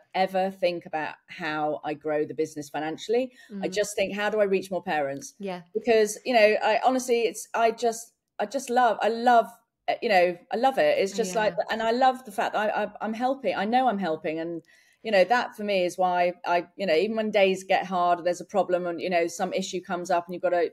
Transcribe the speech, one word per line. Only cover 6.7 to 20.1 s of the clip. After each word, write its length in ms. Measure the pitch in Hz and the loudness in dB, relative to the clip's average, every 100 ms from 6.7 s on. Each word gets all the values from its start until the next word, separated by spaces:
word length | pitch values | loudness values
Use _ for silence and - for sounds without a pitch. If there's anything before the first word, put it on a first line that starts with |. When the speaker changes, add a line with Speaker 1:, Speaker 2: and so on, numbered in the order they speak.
| 214 | 2
Speaker 1:
honestly, 380 | 247 262 254 233 | 2 2 0 2
it's, 240 | 226 - - | 0 -4 -6
I 160 | 233 226 | 0 0
just... 420 | 220 233 220 - _ _ - | 2 -2 -2 -10 _ _ -8
I 60 | 208 | -6
just 220 | 269 247 | -6 -2
love, 280 | 240 240 - | 2 2 2
I 80 | 214 | 0
love 380 | 233 240 233 - - _ _ - - | 2 4 4 4 -6 _ _ -6 -4
you 60 | 233 | 2
know, 280 | 190 180 175 _ | 4 4 0 _
I 40 | 214 | 0
love 220 | 269 254 | 0 4
it. 200 | 151 - | 2 2
It's 140 | 196 214 | 0 -2
just 180 | 185 | -2
like, 200 | 226 214 170 | 0 0 -2
Speaker 2:
Yeah. 60 | - | -4
Speaker 1:
and 120 | 220 | -2
I 80 | 226 | 0
love 340 | 240 262 247 | 2 2 2
the 80 | 220 | -6
fact 200 | 220 185 | -4 -2
that 200 | 190 214 - | 0 -2 -2
I, 80 | |
I, 40 | 202 - | -6 -6
I'm 140 | 214 | -8
helping. 400 | 220 254 277 196 | -2 -2 -2 -4
I 100 | 139 | -2
know 240 | 202 247 254 | 0 2 2
I'm 100 | 196 | 0
helping. 400 | 175 156 160 160 | -2 -4 -4 -4
And, 240 | 165 165 - _ _ _ | -6 -8 -12 _ _ _
you 80 | 226 | 0
know, 140 | 196 | 2
that 320 | 180 240 240 - | 4 2 0 -6
for 80 | |
me 220 | 208 190 180 | -2 0 0
is 100 | 185 | 0
why 380 | 180 180 180 175 - | 0 2 0 -2 -2
I, 200 | 175 170 - | -2 -2 -6
you 80 | |
know, 100 | 190 | 0
even 220 | 156 214 220 | 2 2 -2
when 140 | 214 | 0
days 340 | 208 196 190 | 4 4 2
get 220 | 190 185 185 | 0 0 0
hard, 360 | 185 175 175 | 0 2 2
there's 180 | 175 175 | 0 -4
a 20 | |
problem 420 | 165 202 175 180 175 | -2 -2 0 0 -2
and, 140 | 170 | -4
you 80 | 185 | 0
know, 180 | 170 170 | 0 0
some 240 | - 185 | -2 -4
issue 260 | 190 190 185 | -2 -4 -6
comes 300 | 180 175 175 | -6 -6 0